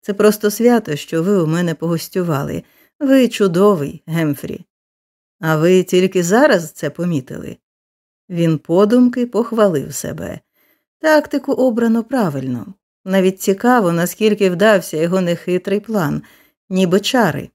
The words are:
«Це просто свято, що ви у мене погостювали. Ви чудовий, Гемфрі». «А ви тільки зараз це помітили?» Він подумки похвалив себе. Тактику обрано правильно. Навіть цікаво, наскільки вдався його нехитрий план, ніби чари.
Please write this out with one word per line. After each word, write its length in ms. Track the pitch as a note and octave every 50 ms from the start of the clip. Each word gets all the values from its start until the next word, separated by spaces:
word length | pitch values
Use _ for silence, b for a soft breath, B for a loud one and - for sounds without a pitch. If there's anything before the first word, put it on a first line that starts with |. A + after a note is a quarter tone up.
«Це 120 | _ - G3+
просто 380 | G3+ G#3 G#3+ G#3 G#3+ - G#3
свято, 440 | G#3+ - A3+ A#3+ A#3+ A3+ A3+ D#3+ D3+
що 280 | C#3+ - - - E3 E3
ви 180 | G3 G#3 F#3+
у 60 | E3
мене 280 | D3+ D#3+ E3+ F3+ E3+ D#3
погостювали. 880 | - E3 E3+ E3+ D#3+ - - - F#3+ F3+ E3+ D#3 C#3 D3 D3 - E3 b b b b b b b _
Ви 280 | D4+ C4 C4+ C4+ B3+
чудовий, 760 | A#3+ A#3+ - G#3 G3 E3 F3+ G3 G#3 G3+ D#3+ C#3 D3+ E3+ D#3 _
Гемфрі». 580 | - D#3 E3 E3 D3+ C#3+ - - - - - F3 _ _ _ _ _ _ _ _ _ _ _ _ _ _ _
«А 180 | F3 D#3+ D#3+
ви 260 | D3+ D#3 F3 F#3 F#3 F3+
тільки 400 | - - F3+ F#3 F#3 F#3+ F#3 F3
зараз 480 | E3+ G3+ A#3+ C#4+ D4+ A#3+ F3+ E3 D#3
це 180 | _ - - D3
помітили?» 680 | - - F#3 F3+ E3 C#3 B2 - - - - - - _ _ _ _ _ _ _ _ _ _ _ _ _ _ _
Він 280 | F#3 E3+ E3+ E3 D#3+
подумки 680 | D3 _ - E3 F#3 G#3 G3+ A#3+ B3+ B3 B3 B3 B3+ A#3+
похвалив 680 | A#3+ - G3+ A#3 - A3+ A3 G#3+ G3 D#3+ C#3 C#3 - -
себе. 460 | - - - - D3+ - F2 - - _ _ _ _ _ _ _ _ _ _ _ _
Тактику 540 | - D#4 D#4 D4+ D4 - - C#4 C#4 - B3+
обрано 500 | - B3+ C4 A3 A#3 A#3 A3+ A3+ A#3 A3
правильно. 680 | A3+ C4+ B3+ A3 E3+ C#3+ C3+ C3+ C3 B2 A#2+ - - - _ _ _ _ _ _
Навіть 360 | F#3+ F#3+ G3 F3+ F#3+ F#3+ -
цікаво, 500 | - - G3 G3 - A#3+ B3+ B3 G3+ E3+
наскільки 580 | E3+ E3+ E3+ F3+ - - G#3+ G#3+ G#3+ G#3 G3+ F#3
вдався 480 | F3+ E3 G3+ A3 G#3+ F#3 E3 - -
його 240 | D#3 D#3+ E3+ F#3 F#3+
нехитрий 580 | F#3 E3+ E3+ E3 - - F3+ F3+ - G3 G3 G#3
план, 420 | G#3 - A3 G#3 E3 D3 D3 D3 b b b b b b b b _ _
ніби 300 | F#3+ F#3 F#3 E3+ F3 G#3
чари. 500 | G#3 - - B3+ A3 E3 - - - -